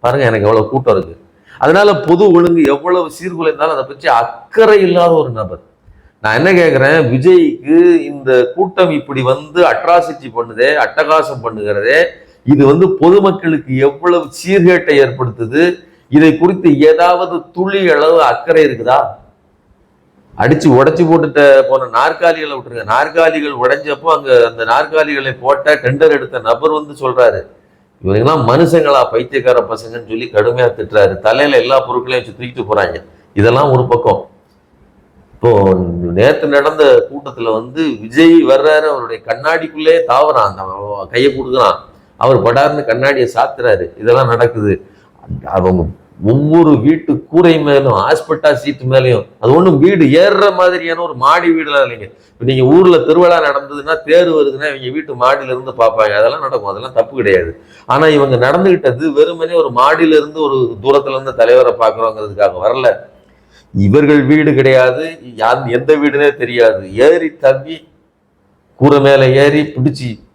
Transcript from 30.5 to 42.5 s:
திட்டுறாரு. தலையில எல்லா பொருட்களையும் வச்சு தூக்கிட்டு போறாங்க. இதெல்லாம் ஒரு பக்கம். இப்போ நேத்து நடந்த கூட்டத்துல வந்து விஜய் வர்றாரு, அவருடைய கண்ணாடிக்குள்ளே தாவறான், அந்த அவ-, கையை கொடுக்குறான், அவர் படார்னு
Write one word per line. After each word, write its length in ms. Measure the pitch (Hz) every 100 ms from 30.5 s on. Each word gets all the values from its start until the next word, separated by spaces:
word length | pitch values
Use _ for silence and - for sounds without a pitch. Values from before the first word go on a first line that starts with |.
| 120 120
திட்டுறாரு. 460 | 117 101 107 98 95
தலையில 420 | 107 120 143 135
எல்லா 200 | 117 135
பொருட்களையும் 540 | 131 123 120 127 117
வச்சு 100 | 104
தூக்கிட்டு 220 | 123 123 104
போறாங்க. 380 | 107 - - - _ _
இதெல்லாம் 380 | - 107 120 147
ஒரு 140 | 127 123
பக்கம். 420 | 120 113 95 - _ _ _ _ _ _ _ _ _ _
இப்போ 400 | _ 117 110 95 92 90 85
நேத்து 460 | 87 87 123 156 147
நடந்த 600 | 143 147 156 147 127 -
கூட்டத்துல 420 | 143 139 123 117
வந்து 300 | 110 120 139 160 117
விஜய் 440 | 110 127 165 165
வர்றாரு, 360 | 135 135 147 151
அவருடைய 420 | 156 139 117 113 -
கண்ணாடிக்குள்ளே 760 | 117 151 165 160 151 156 170 165
தாவறான், 400 | 123 151 135 104
அந்த 140 | 95
அவ-, 440 | 95 95 101 101 95
கையை 320 | 120 139 131
கொடுக்குறான், 380 | 131 127 107 87 - _ _ _
அவர் 260 | 123 135
படார்னு 420 | 110